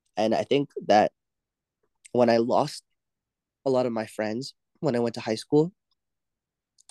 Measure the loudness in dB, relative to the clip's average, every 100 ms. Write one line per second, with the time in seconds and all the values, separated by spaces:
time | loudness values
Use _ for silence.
0 | _ -4 -2 -2 0 -2 -2 -6 2 4
1 | 4 -2 _ _ _ _ _ _ _ _
2 | -4 2 4 4 2 0 -2 -6 -20 _
3 | _ _ _ _ _ _ -2 0 0 -4
4 | -8 -6 -6 -6 -10 -16 _ _ -4 -2
5 | -2 -4 -6 -6 0 0 0 -4 _ _
6 | _ _ _ _ _ _ _ _ _